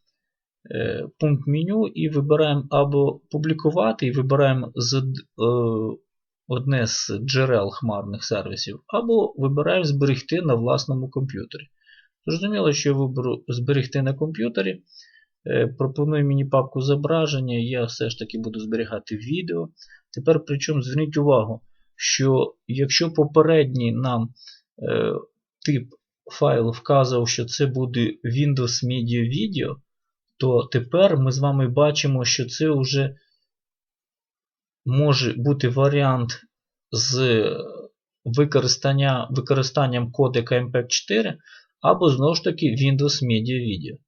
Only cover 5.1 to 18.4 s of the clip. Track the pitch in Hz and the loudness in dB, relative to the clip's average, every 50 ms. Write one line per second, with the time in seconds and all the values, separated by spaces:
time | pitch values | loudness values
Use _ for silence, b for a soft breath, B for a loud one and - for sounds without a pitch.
5.1 | 131 135 - _ _ - 110 117 123 123 120 113 113 107 110 110 113 - _ _ | -6 -8 -12 _ _ 0 0 2 2 2 2 0 0 0 -2 -4 -6 -8 _ _
6.1 | _ _ _ _ _ _ _ - 127 127 131 135 139 127 117 107 - - - - | _ _ _ _ _ _ _ -4 -4 -2 0 0 2 2 0 0 -2 -4 -4 -6
7.1 | 107 101 117 135 131 131 131 131 123 107 98 101 - - - 117 104 101 98 101 | -6 -6 -4 -2 0 0 2 2 2 0 0 -2 -6 -4 -4 -4 -4 -4 -6 -8
8.1 | 101 110 - - 113 101 92 - 98 - - 98 104 - _ - - - 240 233 | -10 -8 -6 -4 -4 -4 -4 -6 -8 -8 -10 -10 -12 -16 _ -4 -4 -4 0 2
9.1 | 226 220 - - - 147 135 135 139 143 151 165 180 185 175 147 143 139 143 143 | 2 2 2 0 -2 -2 -2 0 0 2 2 2 2 2 2 0 0 2 2 2
10.1 | 131 131 - - 160 180 175 151 123 117 117 123 135 127 - - 135 131 131 131 | 2 0 -2 -4 -4 -2 0 0 0 2 2 0 0 0 0 -4 -4 -4 -4 -6
11.1 | - 135 135 135 - 98 - - - - 147 - b b b b b b b b | -6 -6 -6 -4 -6 -10 -10 -10 -14 -18 -18 -20 b b b b b b b b
12.1 | b _ _ - 160 170 190 208 214 202 185 156 143 147 - 143 139 139 139 131 | b _ _ -6 -4 -4 -2 -2 -2 2 2 2 0 2 0 0 2 2 0 -2
13.1 | 131 131 123 127 113 - - - 123 120 123 139 143 139 131 - - 139 135 131 | -2 -4 -2 -2 -4 -4 -6 -6 -6 -4 0 0 0 0 0 0 -2 -2 0 0
14.1 | 135 135 156 160 156 214 220 233 226 196 190 190 185 185 _ B B B B B | -2 -2 -4 -4 -4 -4 -4 -2 -2 -2 -2 -2 -4 -6 _ B B B B B
15.1 | B B B B _ _ _ - 127 123 117 117 123 - 135 131 135 147 147 151 | B B B B _ _ _ -2 0 0 0 0 0 -2 -4 -2 0 -2 -2 0
16.1 | 151 147 143 139 139 139 135 135 135 135 127 131 - 135 131 139 143 143 147 147 | 2 2 2 2 2 0 0 2 0 0 0 0 -4 -4 0 0 0 0 0 0
17.1 | 160 165 160 147 147 131 131 127 120 117 117 120 131 123 117 117 - - 117 113 | 0 0 0 0 0 -2 -2 -2 -2 -2 -2 -2 -2 -2 -4 -4 -4 -6 -6 -6
18.1 | 113 - 113 107 - 113 | -4 -8 -10 -10 -8 -8